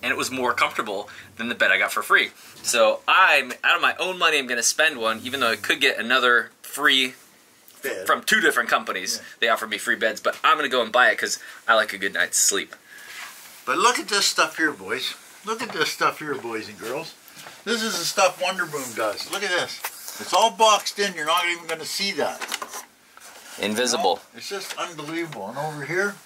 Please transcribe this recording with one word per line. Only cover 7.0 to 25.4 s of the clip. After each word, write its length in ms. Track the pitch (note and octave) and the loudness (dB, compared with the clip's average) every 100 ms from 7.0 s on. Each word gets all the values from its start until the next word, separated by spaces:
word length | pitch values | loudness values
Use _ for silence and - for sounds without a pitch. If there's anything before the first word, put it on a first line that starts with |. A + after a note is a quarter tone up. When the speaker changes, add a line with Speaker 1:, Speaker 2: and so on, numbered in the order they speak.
| B2+ B2+ - _ _ _ _ - | 2 -4 -20 _ _ _ _ -10
Speaker 2:
Bed. 240 | C#3 G#2+ F#2+ | -8 -6 -2
Speaker 1:
from 160 | C3 | -2
two 160 | - - | 2 2
different 300 | D#3+ B2 A2+ | 2 2 2
companies. 480 | C#3 A#2 F#2+ F#2 - | 0 0 -6 -4 -8
Speaker 2:
Yeah. 100 | - - | -10 -2
Speaker 1:
They 100 | A#2 | 0
offered 200 | A2+ A2 | 0 -2
me 80 | G#2 | -6
free 160 | - A2 | -2 0
beds, 240 | A2 A2 | 0 0
but 160 | - - | -4 2
I'm 140 | C#3+ D#3 | 4 4
gonna 120 | C#3+ | 2
go 120 | B2+ | 0
and 80 | A2 | 2
buy 180 | A#2+ A#2+ | 4 4
it 80 | G2+ | 4
'cause 220 | G#2 - - - - | -2 -6 -10 -16 2
I 60 | A2+ | 2
like 180 | G#2+ | 2
a 40 | G2 | -2
good 160 | G2 | -4
night's 240 | F2 F2 - | -2 -2 2
sleep. 380 | - G2 D#2 - _ - - - - - - - - | 0 0 -4 -12 _ -20 -18 -14 -14 -16 -20 -14 -4
Speaker 2:
But 120 | C#3+ | 2
look 180 | G#3+ B3 | 4 2
at 100 | G3 | -2
this 180 | G#3 - | 0 0
stuff 300 | - E3 - | 2 0 2
here, 140 | D#3+ | -2
boys. 440 | A#2+ F#2+ A#2+ - - - - | -2 -6 -6 -6 -10 -18 -16
Look 180 | F#3+ A3 | -8 -6
at 80 | A#3 | -6
this 200 | E3+ D3 | -2 -2
stuff 280 | - D#3+ - | 0 -2 -2
here, 160 | D#3 C3+ | -8 -6
boys 320 | A2+ A2 G#2 | -6 -8 -8
and 80 | G2+ | -12
girls. 360 | G#2+ C3+ D#3+ - - - - - | -8 -8 -8 -16 -20 -20 -20 -14
This 180 | - A3+ | -4 -4
is 160 | A3 F3+ | -2 -4
the 80 | E3 | -4
stuff 340 | - - - | 4 2 2
Wonder 240 | F3+ F#3 E3 | -4 -2 -4
Boom 260 | D3 B2+ A2 | -4 -6 -2
does. 360 | A2 - - | -2 -2 -6
Look 120 | F3+ | -4
at 60 | G3+ | -2
this. 300 | F3+ - - - - - - | -2 -2 -8 -12 -12 -14 -12
It's 140 | - | 0
all 180 | F3+ A3 | 4 4
boxed 480 | F#3+ A3 G#3 - - | 6 6 6 2 -2
in. 140 | G3+ E3+ | -2 -2
You're 100 | D#3 | 0
not 200 | E3 F3 | 0 0
even 180 | E3+ D#3+ | -4 -4
gonna 180 | D#3+ D3 | -6 -6
see 260 | - G3+ | -4 -4
that. 280 | E3 A#2 - - - - - - _ _ - - - - - | -2 -4 -4 -8 -8 -10 -14 -16 _ _ -20 -20 -20 -18 -6
Speaker 1:
Invisible. 600 | G2+ G#2+ B2 A2+ - - - | -4 0 0 0 0 0 -6
Speaker 2:
You 0 | |
know? 40 | A#2 | -16
It's 120 | - | -10
just 280 | G3+ F#3+ - | -10 -10 -10
unbelievable. 720 | F3 D#3+ D3 E3 E3+ A#2+ | -10 -10 -10 -8 -8 -10